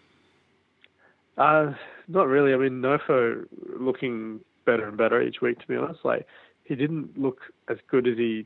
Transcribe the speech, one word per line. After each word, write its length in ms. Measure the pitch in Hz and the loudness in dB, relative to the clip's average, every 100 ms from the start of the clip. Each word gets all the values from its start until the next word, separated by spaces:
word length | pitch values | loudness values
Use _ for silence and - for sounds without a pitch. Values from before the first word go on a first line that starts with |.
| _ _ _ _ _ _ _ _ _ _ _ _ _ - | _ _ _ _ _ _ _ _ _ _ _ _ _ 0
Uh, 340 | 143 156 151 135 - - - | 4 4 2 -4 -14 -20 -4
not 180 | 180 151 | 0 2
really. 260 | 139 139 | 4 4
I 40 | 131 | 4
mean, 260 | 135 127 | 0 0
Nofo 640 | 127 143 - 135 117 113 - - - - | 0 0 2 2 2 0 -8 -16 -12 -6
looking 640 | 127 127 131 117 110 110 - _ | -4 -2 -4 -6 -8 -12 -18 _
better 220 | - 117 107 | 0 0 0
and 100 | 104 | 0
better 240 | 113 117 | 2 2
each 180 | 123 - | 0 -2
week, 180 | 123 120 | -2 -2
to 60 | - | -4
be 100 | 123 | -4
honest. 240 | 143 156 | -4 -4
Like, 220 | 123 120 - - - _ | -2 -2 -4 -18 -20 _
he 100 | - | -8
didn't 420 | 139 147 160 135 - | -4 -2 -4 -8 -4
look 220 | 135 127 - _ - | -4 -4 -12 _ -10
as 100 | 117 _ | -10 _
good 180 | 131 123 | 0 2
as 80 | 113 | 0
he 260 | 117 110 | 0 -2